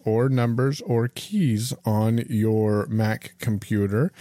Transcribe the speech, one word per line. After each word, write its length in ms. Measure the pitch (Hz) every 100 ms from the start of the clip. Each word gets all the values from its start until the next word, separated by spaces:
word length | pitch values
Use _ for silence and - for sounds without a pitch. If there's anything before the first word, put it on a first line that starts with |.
| -
or 220 | 113 135
numbers 500 | 127 120 117 135 147
or 260 | - 117 120
keys 680 | - - 208 143 107 123 135
on 400 | 113 107 110 117 -
your 560 | 110 110 110 107 104 -
Mac 480 | 110 110 110 - -
computer 720 | 117 101 - 104 98 104 170 -